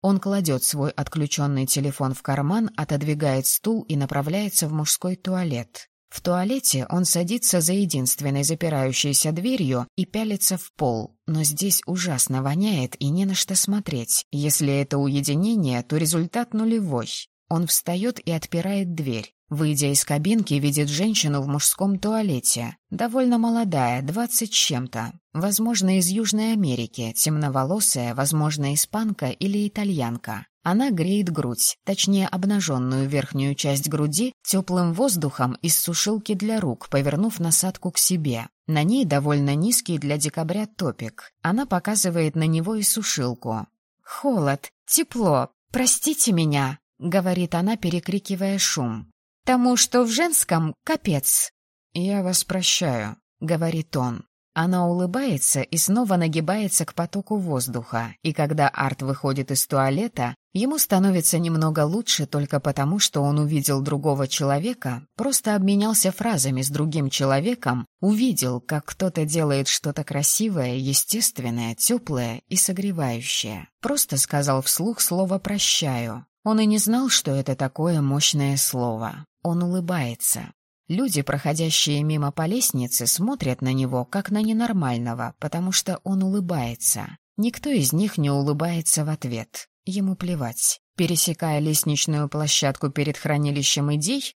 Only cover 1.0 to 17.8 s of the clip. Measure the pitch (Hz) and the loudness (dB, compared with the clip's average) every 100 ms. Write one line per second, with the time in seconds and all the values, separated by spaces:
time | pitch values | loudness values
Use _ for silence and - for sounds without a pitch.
1 | 147 160 147 - 143 139 131 - 143 139 | -6 -2 -2 0 0 0 0 0 0 -2
2 | 135 131 - 139 143 196 220 - 151 143 | -2 -2 -4 -2 0 0 0 -4 -2 -2
3 | 147 147 151 131 131 - 208 226 - 151 | 0 0 0 0 0 0 0 -2 -2 -2
4 | 139 139 147 185 208 - 156 156 151 - | 0 -2 -2 -2 0 0 0 -2 -2 -2
5 | 185 180 - 185 175 123 - - - _ | -2 -4 -2 -2 0 -2 -6 -14 -20 _
6 | _ - - 175 190 269 - 131 127 175 | _ -6 0 0 2 0 0 0 0 0
7 | 180 170 175 240 - 180 160 190 196 147 | 2 2 0 0 2 2 4 2 2 0
8 | 127 - 143 139 143 160 165 147 135 131 | 0 0 0 0 0 0 0 0 0 0
9 | 147 139 156 160 208 262 147 127 123 - | 2 2 2 0 -2 0 0 0 -2 -4
10 | 185 214 220 202 - 185 - - - 113 | -4 -2 -2 0 0 -2 -6 -4 -2 -2
11 | 107 _ - 156 151 147 196 185 - 180 | -6 _ -4 0 0 0 0 0 0 -4
12 | 180 135 - 131 135 151 208 196 127 - | -2 0 0 0 0 0 2 0 -2 -2
13 | 143 165 196 190 - 190 - 202 202 135 | 0 0 0 0 0 0 0 -2 -2 -6
14 | 113 - - 143 147 143 143 139 139 143 | -2 -2 -2 -2 0 2 2 2 0 0
15 | 139 143 139 143 202 226 151 123 120 151 | 2 0 0 0 2 2 2 0 0 0
16 | 160 170 170 233 240 214 226 226 190 127 | 2 0 0 -2 -2 0 0 0 0 -2
17 | 110 - - _ _ 160 170 - | -4 -8 -12 _ _ -2 2 0